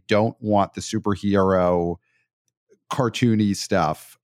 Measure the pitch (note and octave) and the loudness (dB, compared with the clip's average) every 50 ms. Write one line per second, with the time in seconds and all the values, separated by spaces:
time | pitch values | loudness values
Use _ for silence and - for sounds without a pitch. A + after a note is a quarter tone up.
0 | - - G#2+ G#2 A2 A#2 - - A2+ G#2+ G#2 G2+ F#2+ - - G2 - - A2 G#2+ | -4 -2 0 0 0 0 -4 -6 -4 0 2 2 2 0 -4 -10 -8 -6 -6 -4
1 | - G#2 F#2+ - G#2 G2+ G2 G2 F#2+ F#2+ F#2+ F#2 F2+ F2+ F2+ F2 E2+ F2 F2 - | -2 -4 -4 -2 -2 0 2 2 2 4 2 2 2 2 0 0 -2 -4 -6 -10
2 | _ _ _ _ _ _ _ _ _ _ _ _ _ _ _ _ _ - - - | _ _ _ _ _ _ _ _ _ _ _ _ _ _ _ _ _ -6 -4 -2
3 | B2 A2+ - - B2+ A#2 A2 G#2+ G#2 G2+ F#2+ - - - G2+ F2+ D#2+ D2+ D#2+ - | -2 -2 0 0 2 2 2 2 2 0 0 -2 -4 -2 0 0 0 0 -2 -6
4 | - - - _ | -12 -20 -20 _